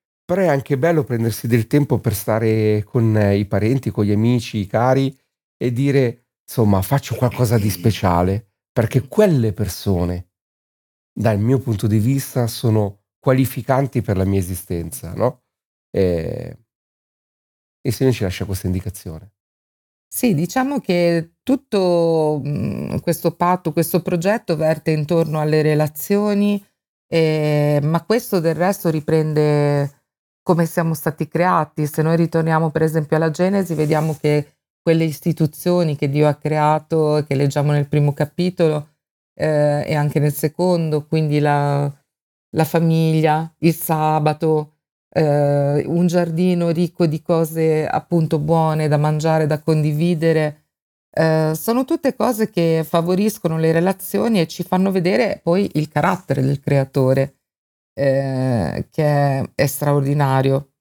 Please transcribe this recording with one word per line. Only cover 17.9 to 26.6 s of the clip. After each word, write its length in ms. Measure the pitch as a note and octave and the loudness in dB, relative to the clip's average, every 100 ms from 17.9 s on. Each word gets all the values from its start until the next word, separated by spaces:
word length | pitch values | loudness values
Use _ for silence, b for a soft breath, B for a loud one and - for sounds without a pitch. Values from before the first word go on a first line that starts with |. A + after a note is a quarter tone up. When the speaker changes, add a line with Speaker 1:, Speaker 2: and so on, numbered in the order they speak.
Speaker 1:
Signore 200 | - C3 | 0 0
ci 100 | B2 | 0
lascia 200 | F#2 - | -2 -4
questa 220 | G2 F#2+ F#2 | -6 -6 -4
indicazione. 640 | F#2 - - F2+ D#2+ F#2+ _ _ _ _ _ _ _ _ | -4 -6 -12 -12 -16 -18 _ _ _ _ _ _ _ _
Speaker 2:
Sì, 260 | - B3 | -4 0
diciamo 460 | D3+ E3+ C4 C4 C#4+ | 0 -2 -2 -2 -4
che 540 | - F3 F3 E3+ E3 _ | -2 0 2 0 -4 _
tutto, 1000 | - C#4 - G3+ F3+ E3+ E3 D#3+ D#3 D3+ | -2 -2 -2 -2 2 2 2 2 0 -2
mm, 540 | C#3 D3 - A#1+ - - | -4 -4 -4 -6 -6 -6
questo 340 | - D#3+ E3+ | -4 -2 -2
patto, 400 | - F3 F3+ E3 | 0 0 0 -2
questo 300 | D3+ D#3+ F3 | -2 0 -2
progetto 540 | F3+ F3 F#3 A3+ - D#3 | -2 -2 0 -2 -2 -2
verte 340 | D#3 D#3 - | 0 0 0
intorno 480 | D#3 D3 E3+ D#3+ D#3 | -2 0 0 0 0
alle 220 | D3+ D#3 | 0 2
relazioni, 1000 | D3+ D3+ D3+ - - G3+ G#3 G3+ G#3 G3+ | 2 2 0 -4 -2 0 0 0 0 -2